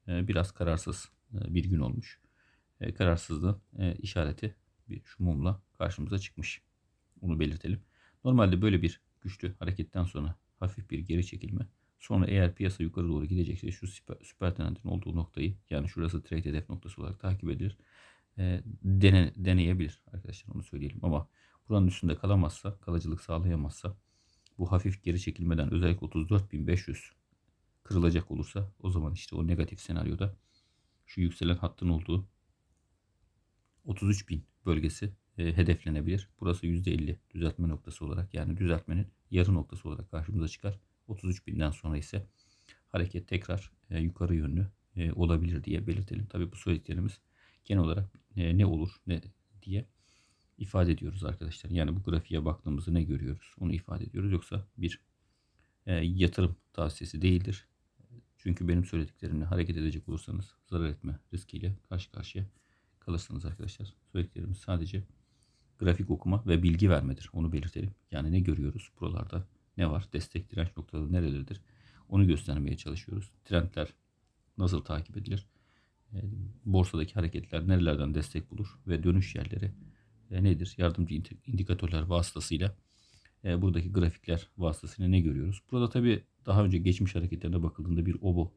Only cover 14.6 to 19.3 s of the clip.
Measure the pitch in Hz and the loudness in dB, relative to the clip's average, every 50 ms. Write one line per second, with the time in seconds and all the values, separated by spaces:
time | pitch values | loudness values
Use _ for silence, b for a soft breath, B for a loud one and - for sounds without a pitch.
14.6 | 80 80 85 - - 87 87 90 92 87 82 85 82 - - 69 71 92 101 - | -2 -4 -4 -6 -4 -4 -4 -4 -4 -4 -4 -4 -4 -4 -4 -4 -4 -4 -4 -6
15.6 | _ - 82 73 71 - - 82 82 85 87 76 - - 85 80 87 76 73 76 | _ -6 -4 -4 -4 -4 -4 -4 -2 -2 -2 -4 -6 -4 -4 -4 -2 -2 -4 -4
16.6 | - - - - - - - - 76 76 95 - - 95 95 98 - 80 71 - | -4 -6 -10 -12 -12 -12 -14 -10 -10 -10 -10 -6 -4 -2 -2 -2 -2 -4 -4 -2
17.6 | 87 101 - - B B B B B B B B B B - - 92 90 90 87 | -4 -6 -6 -8 B B B B B B B B B B -6 -4 -2 0 0 -2
18.6 | - - - - - 98 98 98 98 98 95 92 85 - | -4 -8 -10 -4 0 2 6 8 8 10 10 10 8 6